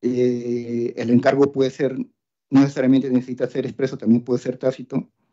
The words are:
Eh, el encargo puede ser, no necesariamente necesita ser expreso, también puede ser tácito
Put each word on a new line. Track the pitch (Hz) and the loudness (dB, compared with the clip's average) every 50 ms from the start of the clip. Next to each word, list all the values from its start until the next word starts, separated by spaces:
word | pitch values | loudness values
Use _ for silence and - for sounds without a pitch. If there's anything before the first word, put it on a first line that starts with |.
Eh, | - 123 127 123 123 123 123 120 120 120 120 120 120 120 120 117 117 123 - - | -2 -2 -2 0 0 0 0 -2 -4 -6 -6 -6 -6 -6 -6 -4 -4 -6 -6 -6
el | 117 117 | -2 2
encargo | 123 120 117 139 135 135 139 139 | 2 4 4 4 4 4 2 2
puede | - 135 135 131 | 2 0 -2 -2
ser, | 127 - 151 131 127 131 | 0 -2 -4 -4 -2 -4
no | 127 - _ _ _ _ _ _ _ _ 139 135 | -10 -12 _ _ _ _ _ _ _ _ 4 4
necesariamente | 139 139 143 151 127 127 135 135 127 139 | 4 4 2 0 2 4 4 4 2 2
necesita | 127 123 123 - 123 - 131 123 | 0 -2 -2 -2 -6 -4 -4 -4
ser | - 135 127 | -4 -4 -6
expreso, | 131 110 _ 135 131 127 - | -6 -4 _ -4 -4 -4 -4
también | - 104 113 120 120 | 2 2 2 2 2
puede | 123 123 120 | 0 -4 -2
ser | - 135 123 - | -2 -4 -8 -2
tácito | - 131 127 - 127 _ - 131 - _ _ _ _ _ | -2 -4 -4 -4 -8 _ -6 -6 -6 _ _ _ _ _